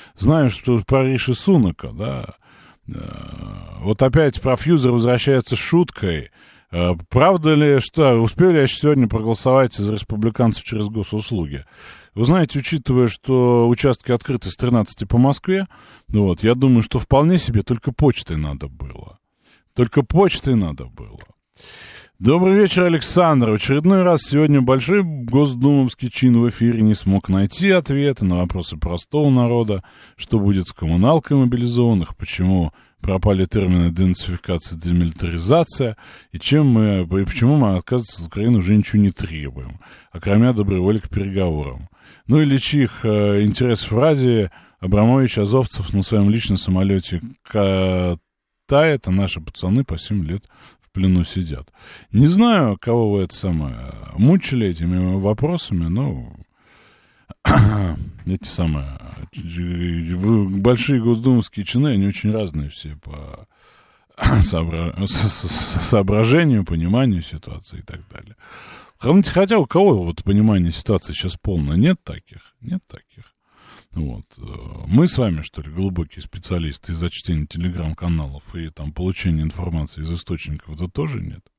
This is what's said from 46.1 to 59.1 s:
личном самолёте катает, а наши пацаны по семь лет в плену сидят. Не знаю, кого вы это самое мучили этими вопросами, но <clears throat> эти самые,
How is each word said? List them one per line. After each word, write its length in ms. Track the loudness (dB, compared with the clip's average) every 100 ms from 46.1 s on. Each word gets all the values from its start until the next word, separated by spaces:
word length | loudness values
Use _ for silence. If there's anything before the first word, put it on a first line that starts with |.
| 2 2
личном 280 | 2 -2 -2
самолёте 640 | -2 0 0 0 -2 -8 -10 -16
катает, 1600 | -8 -2 0 0 0 0 -2 -4 _ _ _ _ -2 2 2 0 -2
а 40 |
наши 300 | 0 -2 -4
пацаны 420 | -12 -8 -2 -2
по 140 | -2 -6
семь 280 | -6 -4 -4
лет 220 | -6 -10 _ -20 _
в 120 | _
плену 320 | -2 2 2
сидят. 440 | 0 -4 -6 -8 -14 _ -20 -20 _
Не 160 | 2 4
знаю, 500 | 4 4 4 2 -2
кого 320 | -2 0 2
вы 120 | 0
это 120 | -2 -4
самое 580 | -4 -2 -4 -8 -14 -16 -12
мучили 540 | 2 4 4 2 -2 -2
этими 520 | -2 -2 0 0 0
вопросами, 640 | 0 0 -2 -4 -4 -4 -2
но 480 | -2 -4 -6 -12 -18 -20 _ _ _ _ _ _ _ _ -6
<clears throat> 520 | 2 4 4 2 -2 -4 -10 -12 -6
эти 200 | -6 -6
самые, 540 | -4 -2 -4 -6 -12 -16